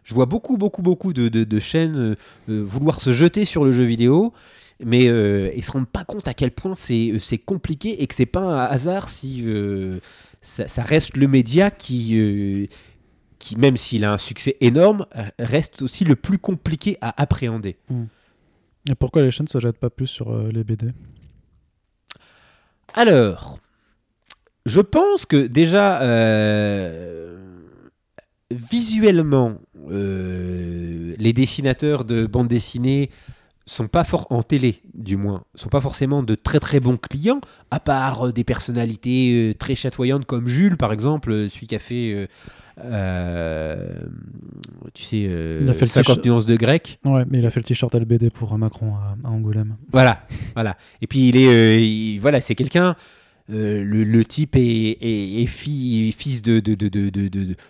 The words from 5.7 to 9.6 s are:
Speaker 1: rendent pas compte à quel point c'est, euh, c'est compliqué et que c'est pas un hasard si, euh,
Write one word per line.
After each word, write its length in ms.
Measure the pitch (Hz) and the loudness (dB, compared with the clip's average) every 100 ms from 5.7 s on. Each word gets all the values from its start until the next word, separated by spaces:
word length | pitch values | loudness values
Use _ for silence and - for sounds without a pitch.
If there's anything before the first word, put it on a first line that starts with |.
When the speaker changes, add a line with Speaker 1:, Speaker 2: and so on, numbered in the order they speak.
Speaker 1:
rendent 160 | 135 127 | -6 -6
pas 160 | - | -8
compte 240 | 180 208 147 | -8 -10 -8
à 60 | |
quel 180 | - 123 | -4 -4
point 240 | - 190 190 | -4 -8 -8
c'est, 340 | - 117 117 | -2 0 0
euh, 80 | 107 | -2
c'est 200 | - 117 | -4 -6
compliqué 680 | - 190 - 151 214 196 | -4 -6 -6 -6 -6 -4
et 20 | 139 | -4
que 80 | |
c'est 100 | - | -2
pas 420 | 123 180 190 143 123 | -2 0 -2 -2 -2
un 0 | |
hasard 420 | 135 160 190 185 | -2 -2 -4 -6
si, 340 | - 135 127 113 | -12 -10 -6 -4
euh, 520 | 107 | -4